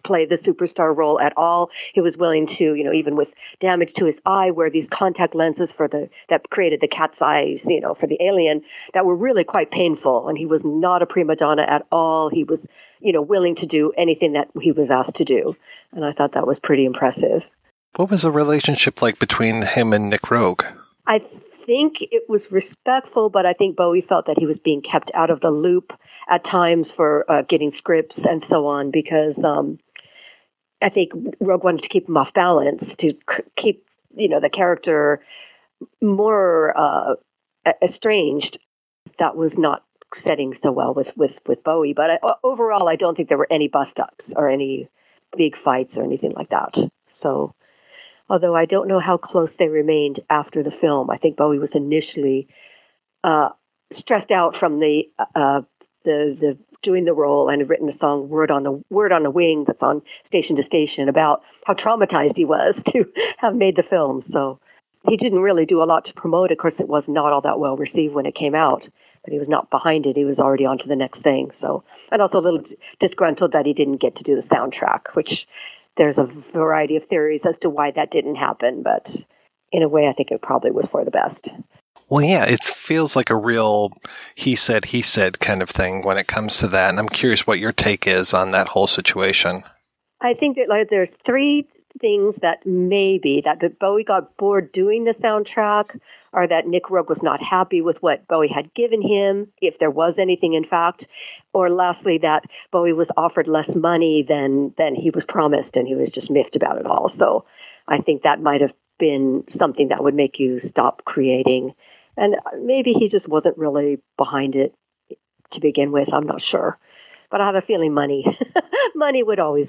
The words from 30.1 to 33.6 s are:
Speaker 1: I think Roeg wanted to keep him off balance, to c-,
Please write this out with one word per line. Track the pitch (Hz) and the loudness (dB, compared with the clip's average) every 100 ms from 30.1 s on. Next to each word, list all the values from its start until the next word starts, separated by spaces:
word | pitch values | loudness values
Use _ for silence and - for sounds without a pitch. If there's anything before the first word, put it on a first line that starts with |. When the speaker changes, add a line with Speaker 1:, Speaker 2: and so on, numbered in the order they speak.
| - - - _ _ _ _ | -20 -20 -20 _ _ _ _
Speaker 1:
I | 202 | -2
think | 196 170 - 269 - | 0 -2 -4 -10 -4
Roeg | 196 185 | -2 0
wanted | 185 165 | 0 -2
to | - | -2
keep | 196 - | -4 0
him | 156 | 0
off | 135 | 0
balance, | - 180 160 143 - - - | 2 2 4 2 -2 -8 -4
to | 160 | -2
c-, | 143 - - - - | -2 -6 -6 -6 -4